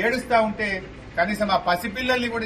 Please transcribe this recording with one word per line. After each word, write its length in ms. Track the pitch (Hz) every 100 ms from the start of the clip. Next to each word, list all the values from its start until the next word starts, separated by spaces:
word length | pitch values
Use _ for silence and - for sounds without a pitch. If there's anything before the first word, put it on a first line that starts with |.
ఏడుస్తా 320 | 214 254 - 233 220
ఉంటే 200 | 208 208 190 185 - - -
కనీసం 300 | 180 208 202
ఆ 40 | 185 -
పసిపిల్లల్ని 600 | 175 233 208 254 247 240
కూడా 100 | 233